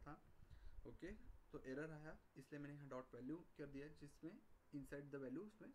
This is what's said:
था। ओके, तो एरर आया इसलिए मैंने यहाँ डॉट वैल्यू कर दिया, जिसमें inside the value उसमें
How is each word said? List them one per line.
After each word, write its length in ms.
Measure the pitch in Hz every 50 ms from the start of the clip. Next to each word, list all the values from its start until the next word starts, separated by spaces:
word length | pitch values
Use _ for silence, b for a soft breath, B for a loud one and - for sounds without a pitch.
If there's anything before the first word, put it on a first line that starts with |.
| - 143
था। 100 | 151 - - - - - B B B B B B B B - 120
ओके, 240 | 123 - 160 175 220 214 - - - - - -
तो 100 | - 147 - 131 131
एरर 180 | 139 156 160
आया 260 | 156 151 151 156 - - - - - -
इसलिए 220 | 135 - 147 147
मैंने 160 | 143 143 147
यहाँ 140 | 147 143 135
डॉट 260 | 127 127 127 - -
वैल्यू 220 | 120 127 131 156 - - - - -
कर 100 | 147 135 139 135
दिया, 100 | 143 156 160 -
जिसमें 400 | 147 143 - - - 160 208 - - - - - - - - 143
inside 340 | 135 - 143 143 147 143 139
the 100 | 139 135
value 220 | 127 127 160 208 214
उसमें 240 | - - - 269 -